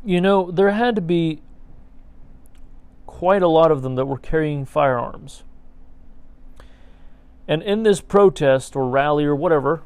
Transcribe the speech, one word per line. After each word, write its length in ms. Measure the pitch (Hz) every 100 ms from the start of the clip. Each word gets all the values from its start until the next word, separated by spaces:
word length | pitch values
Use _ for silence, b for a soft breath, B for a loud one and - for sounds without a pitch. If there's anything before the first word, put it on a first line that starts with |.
you 160 | 220 175
know, 300 | 185 196 180
there 200 | 175 202
had 260 | 208 247 214
to 60 |
be 380 | 170 175 165 156 - - - - - - - - - - - - - - - - -
quite 360 | - 175 202
a 60 | 180
lot 220 | 160 160
of 120 | 147
them 120 | 131
that 120 | 127 135
were 120 | 131
carrying 460 | - 160 151 147
firearms. 800 | 135 147 143 123 - 107 139 - - - - - - - - - - - - - b b b b b b b - -
And 160 | 156
in 220 | 202 208
this 160 | 220 202
protest 760 | - 202 202 - 143 135 -
or 140 | 139 127
rally 360 | 135 143 147
or 120 | 147 143
whatever 460 | 175 156 135 160